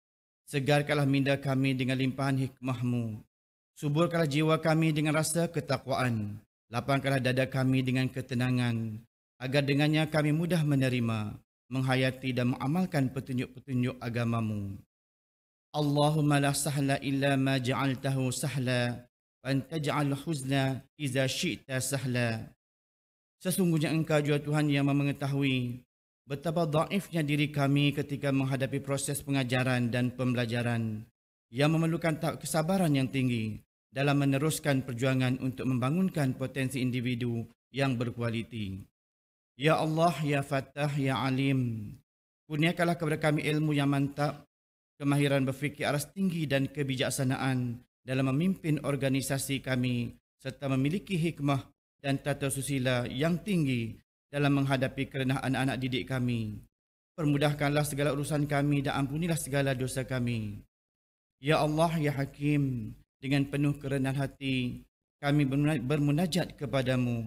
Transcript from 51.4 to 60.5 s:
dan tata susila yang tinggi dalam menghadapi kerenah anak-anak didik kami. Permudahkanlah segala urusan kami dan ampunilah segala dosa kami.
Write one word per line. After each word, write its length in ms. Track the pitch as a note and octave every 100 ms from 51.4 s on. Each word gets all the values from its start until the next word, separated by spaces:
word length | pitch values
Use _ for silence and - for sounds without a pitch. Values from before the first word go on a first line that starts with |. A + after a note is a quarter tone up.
| C#3+ C3+ - _ _ _
dan 160 | C#3 C#3
tata 320 | C#3+ C#3 C#3
susila 560 | C#3 C3+ C#3 B2+ B2 B2
yang 320 | B2+ D#3 F3
tinggi 560 | - F3+ C#3 B2 A2+ - _ _ _
dalam 320 | C#3+ C#3+ C#3
menghadapi 480 | C#3 C3+ B2+ C#3 C3+
kerenah 320 | C#3 C3 C3+
anak-anak 400 | B2+ B2 C3+ A#2
didik 320 | B2+ B2 -
kami. 480 | C3 B2 A#2 G#2+ G#2+ - _ _ _ _
Permudahkanlah 720 | - D3 C#3+ D3 D3 C#3+ D3 D3
segala 240 | C#3 C#3+
urusan 400 | C#3 C#3+ D3+ D3
kami 320 | C#3+ C#3+ C#3+
dan 240 | C#3 C3 C3+
ampunilah 320 | D3+ F3 D#3
segala 320 | C#3 C#3 C#3
dosa 320 | B2+ B2+ C3+
kami. 640 | A#2 C3 A#2+ A#2 G#2+